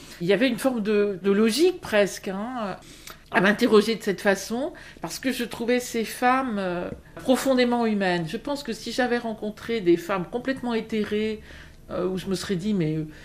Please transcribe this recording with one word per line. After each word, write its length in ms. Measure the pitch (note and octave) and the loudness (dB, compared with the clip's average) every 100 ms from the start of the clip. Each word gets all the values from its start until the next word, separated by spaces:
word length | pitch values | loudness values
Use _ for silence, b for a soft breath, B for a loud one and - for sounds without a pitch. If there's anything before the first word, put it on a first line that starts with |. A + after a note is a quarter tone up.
| B B | B B
il 60 | F3 | 2
y 60 | |
avait 160 | F#3+ C4 | 4 4
une 100 | A3+ | 2
forme 240 | C4+ B3 | -2 -2
de, 380 | G#3 G#3 G3+ F#3+ | 0 2 2 0
de 80 | G3 | 2
logique 500 | G3 A3+ A3 F4+ F4+ | 4 4 4 2 2
presque, 480 | - G#3+ G3 - - | 0 2 2 0 -8
hein, 480 | F#3+ A3 B3+ G#3 - B B B B B | -8 -8 -6 -8 -8 B B B B B
à 100 | A3 | 2
m'interroger 540 | F#3+ G#3 A#3+ G#3+ G#3+ | 4 4 6 6 6
de 80 | A3 | 0
cette 180 | - F#3 | -2 -2
façon, 520 | G#3 F#3+ - A3+ D4 - B B | 2 0 0 -6 -6 -8 B B
parce 200 | E3 - | -10 -6
que 100 | C4 | -4
je 140 | A#3+ | -4
trouvais 340 | A#3+ - A3+ B3 | -4 -6 0 0
ces 260 | B3 A#3 | 0 -4
femmes, 520 | G#3+ - B3 C4 C4+ G#3 | -4 0 2 2 0 -2
euh, 320 | F#3+ F3 F#3 - - - | -4 -4 -6 -10 -16 -8
profondément 680 | - B3+ C4+ C4 B3 A#3+ A#3 | 0 2 4 4 4 2 0
humaines. 380 | G#3 F#3+ F3 D#3+ | 0 0 0 -2
Je 80 | A3 | -6
pense 280 | - C#4+ | -6 -6
que 80 | - | -6
si 180 | G#3+ - | -8 -6
j'avais 280 | A3+ B3 A#3+ | -2 0 0
rencontré 640 | A3+ A3 G#3+ G#3 - A#3 | -4 -6 -8 -8 -4 -2
des 160 | F3 E3+ | 4 4
femmes 300 | E3 G3 E3+ | 2 -4 -2
complètement 440 | A#3+ B3 C4 B3 | -6 -4 -4 -2
éthérées, 680 | A3+ A3 A3 G3+ G#3 A3 G#3+ B B B B - | -4 -2 -4 -2 -2 -2 -4 B B B B -10
euh, 160 | - F3+ | -4 -2
où 100 | F#3 | -2
je 100 | F#3+ | -4
me 100 | F#3 | -4
serais 180 | - | -2
dit, 200 | F#3+ G3 | -4 0
mais, 220 | G3+ D#3 D#3 | 0 0 -2
euh, 120 | D#3 B | -6 B